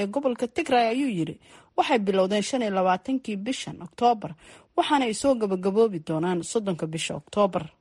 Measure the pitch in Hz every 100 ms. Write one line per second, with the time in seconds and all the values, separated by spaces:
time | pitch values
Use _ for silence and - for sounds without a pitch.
0 | 202 240 285 240 240 - 320 247 226 247
1 | 285 185 156 - _ - _ - 349 262
2 | 196 190 190 208 196 262 220 190 185 185
3 | - 262 240 202 208 269 - - 180 -
4 | 240 233 - - - - _ - - 294
5 | 240 202 277 254 208 190 196 196 226 180
6 | 156 160 175 180 165 233 202 165 160 160
7 | - 160 - - 202 175 160 _